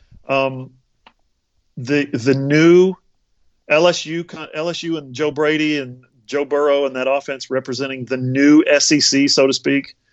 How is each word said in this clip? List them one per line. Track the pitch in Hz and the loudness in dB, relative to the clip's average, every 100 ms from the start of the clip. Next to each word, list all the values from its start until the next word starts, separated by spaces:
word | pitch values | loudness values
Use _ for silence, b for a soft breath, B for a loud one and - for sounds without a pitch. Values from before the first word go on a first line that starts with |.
| b b - | b b -6
um, | 135 135 131 131 _ _ _ _ _ _ _ _ _ _ - | -2 -2 -6 -14 _ _ _ _ _ _ _ _ _ _ -14
the, | 120 147 143 | -2 -2 -2
the | 135 117 | -4 0
new | 135 139 151 165 175 185 185 _ _ _ _ _ _ _ | 0 2 4 6 6 4 0 _ _ _ _ _ _ _
L | 151 175 | 2 2
S | 170 151 | 0 -6
U, | 165 | -8
con-, | 170 175 151 | -10 -14 -14
L | 156 165 | -8 -8
S | 170 | -6
U | 170 165 | -6 -8
and | 139 | -8
Joe | 123 151 | -4 -4
Brady | 139 151 156 156 151 | 0 0 0 0 -2
and | 127 123 _ _ _ | -6 -14 _ _ _
Joe | 143 143 | -6 -2
Burrow | 143 147 143 139 | 0 2 0 0
and | 127 | -2
that | 127 | -2
offense | 139 139 135 - | -2 -4 -12 -6
representing | 131 127 123 135 135 123 | -8 -6 -8 -8 -8 -6
the | 131 | -6
new | 127 131 143 151 165 | -4 2 6 6 6
S | 143 139 | 2 2
E | 151 | 0
C, | - 139 139 | 2 0 2
so | 143 135 | 2 2
to | |
speak, | 131 - 139 139 _ _ | 0 -2 -4 -4 _ _